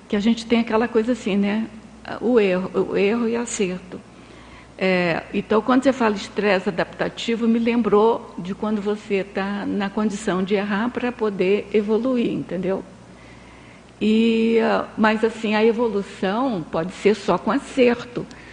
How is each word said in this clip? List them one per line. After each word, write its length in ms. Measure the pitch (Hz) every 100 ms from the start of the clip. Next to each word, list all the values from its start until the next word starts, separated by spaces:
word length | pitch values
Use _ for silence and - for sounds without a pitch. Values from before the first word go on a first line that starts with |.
| -
que 60 | 208
a 40 |
gente 260 | 208 226 -
tem 120 | 233
aquela 280 | 226 220 233
coisa 240 | 220 220
assim, 260 | 240 214 202
né? 300 | 202 214 220 - - - - -
O 200 | 233 247
erro, 320 | 196 180 185 - -
o 60 | 170
erro 300 | 196 233 226
e 60 | 233
acerto. 640 | 240 - 185 180 - 175 - - - - - - - -
É, 460 | 190 180 175 156 -
então, 280 | 202 196 220
quando 220 | 220 254
você 100 | 269
fala 220 | - 226 202
estresse 520 | - - 202 190 190
adaptativo, 800 | 180 165 - 175 - - 226 233
me 120 | 233
lembrou 760 | 233 240 214 202 220 240 - -
de 180 | 175 196
quando 260 | 214 214
você 420 | 202 208 - 196
tá 420 | 185 202 196 202 190
na 200 | 196 196
condição 520 | 214 214 196 - 180
de 120 | 190 202
errar 340 | 202 202 240
pra 220 | 240 247
poder 580 | 240 214 196 185 208 -
evoluir, 580 | 214 208 220 254 247 208
entendeu? 520 | 151 139 175 180 190 - - - - - - - - - - - -
E, 560 | 208 220 226 226 226 226
ah, 220 | 226 196 - -
mas, 260 | 214 214
assim, 320 | 220 220 208 214
a 80 |
evolução 1000 | 220 220 240 202 190 - 190 214 269 196 151
pode 200 | 220 185
ser 220 | - 202 214
só 220 | - 180
com 140 | 220
acerto. 760 | 262 - - 240 240 - - - - -